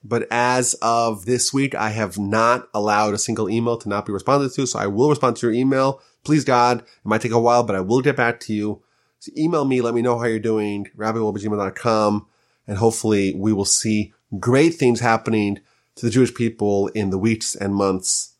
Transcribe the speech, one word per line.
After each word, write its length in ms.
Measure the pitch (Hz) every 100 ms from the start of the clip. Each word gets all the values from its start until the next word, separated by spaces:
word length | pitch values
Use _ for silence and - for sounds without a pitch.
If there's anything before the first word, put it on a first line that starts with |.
But 240 | 107 117 107
as 440 | 120 123 127 123
of 500 | - 117 117 117 107
this 280 | 98 123 -
week, 220 | 135 135
I 140 | - 107
have 280 | 107 104 98
not 520 | 101 107 113 123 -
allowed 420 | 107 104 104 107
a 40 | 104
single 320 | - 107 101
email 260 | 113 117 117
to 100 | 104
not 180 | 101 104
be 60 |
responded 400 | 98 131 139 135
to, 120 | -
so 140 | 131 107
I 80 | 101
will 220 | 101 147
respond 280 | 147 127 113
to 120 | 120
your 60 |
email. 460 | 117 131 135 135 135 _ _
Please, 220 | - 151
God, 380 | 131 123 120 120
it 40 | - _
might 200 | 104 110
take 100 | 117
a 80 | 113
while, 240 | 117 120
but 100 | 110
I 60 | 95
will 220 | 95 127
get 120 | 139
back 240 | 131 117 113
to 140 | -
you. 280 | 107 104 104 _ _ _ _
So 140 | - -
email 280 | 156 165
me, 160 | 135 127
let 140 | 117
me 80 | 120
know 160 | 123 120
how 80 | 117
you're 120 | 110
doing, 480 | 113 107 104 101 101
rabbi 240 | - 110 113
wolbe 180 | 107 101
at 60 |
gmail 140 | 104 104
dot 180 | 98
com, 520 | - 120 110 104 104 - _ _ _ -
and 100 | 98
hopefully 560 | 113 110 110 104 95
we 180 | 92 104
will 120 | 101
see 480 | 98 - 110 107 104 _ _ 98
great 360 | 113 131 165
things 260 | 165 127 117
happening 580 | 120 113 - 110 101 98 _ _ _ -
to 100 | 120
the 60 |
Jewish 220 | 113 120
people 540 | 120 117 113 104 101 101
in 220 | 107 101
the 80 | 95
weeks 380 | 110 110 - -
and 180 | 101
months 600 | 101 98 92 - - -